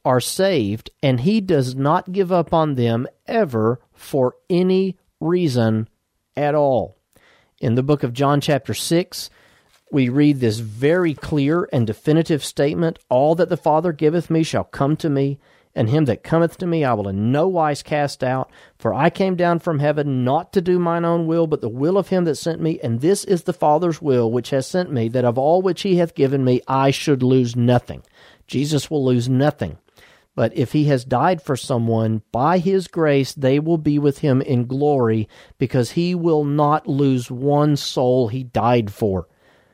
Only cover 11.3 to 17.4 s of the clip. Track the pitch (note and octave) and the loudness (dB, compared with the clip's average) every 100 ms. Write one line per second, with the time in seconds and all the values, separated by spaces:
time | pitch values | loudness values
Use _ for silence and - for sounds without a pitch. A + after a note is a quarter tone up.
11.3 | D3+ C#3 E3+ - C3+ A2 G#2+ - D#3 D#3+ | -2 0 0 -2 -2 -2 -2 0 2 2
12.3 | D3 - - C#3+ E3 E3 D#3+ _ B2+ D3 | -2 -4 -2 -2 0 -4 -4 _ 2 2
13.3 | E3+ F3 E3+ E3 D3+ F3+ D3+ D3+ E3+ - | 2 0 0 0 2 0 0 0 0 0
14.3 | D#3+ D#3 A2+ - - C#3 D#3 E3 C#3 C#3 | 0 0 -2 -4 -2 -2 0 -2 0 -2
15.3 | C#3+ _ _ _ - A2 D3+ C#3+ G2+ - | -4 _ _ _ -4 0 2 2 -2 -2
16.3 | E3 E3+ - F3+ E3 C#3 A2 G2 G2 A2 | 0 0 -2 -4 0 0 0 -2 -2 0
17.3 | C#3+ | 2